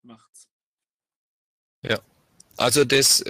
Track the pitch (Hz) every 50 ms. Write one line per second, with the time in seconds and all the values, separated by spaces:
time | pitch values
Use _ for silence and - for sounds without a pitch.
0 | _ 123 113 113 _ _ _ - - _ _ _ _ _ _ _ _ _ _ _
1 | _ _ _ _ _ _ _ _ _ _ _ _ _ _ _ _ - - 110 -
2 | - _ _ _ _ _ _ _ - _ _ - 120 123 123 143 143 123 135 135
3 | 135 - - - -